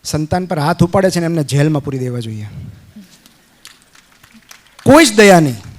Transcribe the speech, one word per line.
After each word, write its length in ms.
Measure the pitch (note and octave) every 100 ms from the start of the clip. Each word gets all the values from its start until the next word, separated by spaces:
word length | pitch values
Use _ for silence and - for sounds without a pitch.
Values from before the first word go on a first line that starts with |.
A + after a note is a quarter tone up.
| -
સંતાન 340 | D3+ D#3 F3+ F3+
પર 140 | E3
હાથ 240 | C#3+ F3
ઉપાડે 260 | F3 G3 F#3+
છે 80 | F3
ને 60 | E3
એમને 180 | E3+
જેલમાં 400 | C#3+ C#3 D3+ D3+
પૂરી 160 | C#3 C3+
દેવા 200 | B2+ A#2+
જોઈએ. 300 | A2+ A2 G#2 - - - _ A3 F#3 _ _ _ _ _ - _ _ _ _ _ _ _ _ - _ _ -
કોઈ 200 | C#4+ D4+
જ 100 | G#3
દયા 240 | G#3 F3+
નહીં. 160 | D3+ A2+ -